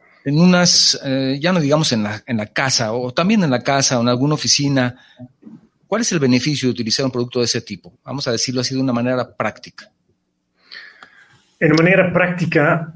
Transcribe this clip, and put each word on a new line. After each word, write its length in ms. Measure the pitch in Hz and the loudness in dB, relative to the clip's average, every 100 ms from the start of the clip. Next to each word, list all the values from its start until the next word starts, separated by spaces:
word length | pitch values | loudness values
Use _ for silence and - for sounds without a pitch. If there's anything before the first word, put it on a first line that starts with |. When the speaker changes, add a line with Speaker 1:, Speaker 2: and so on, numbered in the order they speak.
| _ _ 139 | _ _ -2
Speaker 1:
en 140 | 147 | 4
unas, 600 | 180 180 175 - - - 139 | 6 6 4 4 2 0 -2
eh, 320 | 135 135 139 | -2 -2 -2
ya 140 | 165 | 0
no 60 | 185 | 0
digamos 320 | 143 151 151 | 2 2 2
en 100 | 113 | 0
la, 220 | 104 104 - | -2 -6 -6
en 120 | 113 | -6
la 100 | 107 | -4
casa, 460 | - 135 - 110 | -4 -2 -2 -2
o 200 | 120 127 | -4 -4
también 300 | 123 175 220 | -2 2 2
en 80 | 165 | 2
la 100 | 120 | 0
casa, 380 | 143 139 131 127 | 0 0 2 2
o 20 | |
en 60 | 120 | 2
alguna 260 | 123 143 | 2 0
oficina, 640 | 151 117 - 143 135 123 - _ - 123 _ - - _ _ - | 0 0 0 0 0 -2 -4 _ -20 -20 _ -20 -20 _ _ -6
¿cuál 160 | 214 | -4
es 100 | 233 | -2
el 80 | 175 | 0
beneficio 480 | 135 123 151 139 127 | 2 2 0 -2 -2
de 40 | |
utilizar 340 | 120 110 123 135 | -2 -4 -2 -2
un 60 | |
producto 280 | 123 120 123 | -4 -4 -2
de 60 | 120 | -2
ese 160 | 120 | -4
tipo? 320 | - 98 87 - | -8 -14 -18 -20
Vamos 240 | - 131 135 | -12 -8 -6
a 40 | |
decirlo 300 | 113 - 127 | -4 -4 -4
así 120 | 120 | -4
de 80 | 131 | -2
una 100 | 131 | -2
manera 440 | 120 123 127 120 - | -2 -2 -2 -4 -6
práctica. 540 | 107 - - - - _ _ _ _ _ _ _ _ - - - - _ _ _ _ - | -6 -8 -18 -20 -20 _ _ _ _ _ _ _ _ -20 -20 -20 -20 _ _ _ _ -2
Speaker 2:
En 120 | 165 156 | 2 4
manera 360 | 170 170 180 | 4 4 2
práctica, 840 | 170 180 175 156 160 151 160 - | 2 0 -2 0 2 2 0 -4